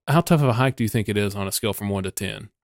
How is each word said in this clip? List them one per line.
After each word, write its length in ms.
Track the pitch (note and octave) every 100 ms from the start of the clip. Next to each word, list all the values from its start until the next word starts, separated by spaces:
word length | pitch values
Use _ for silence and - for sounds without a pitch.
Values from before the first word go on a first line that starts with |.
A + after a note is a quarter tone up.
| -
how 140 | D3+
tough 180 | - E3
of 80 | C3+
a 60 |
hike 220 | A2+ C3 C3
do 80 |
you 40 | A2
think 200 | A#2 G#2
it 80 | G#2
is 160 | G#2
on 120 | G2+ F#2+
a 60 |
scale 220 | - A2
from 160 | F#2+ G2+
one 140 | G2
to 60 | F#2
ten?" 380 | - G2 G#2 G#2+ _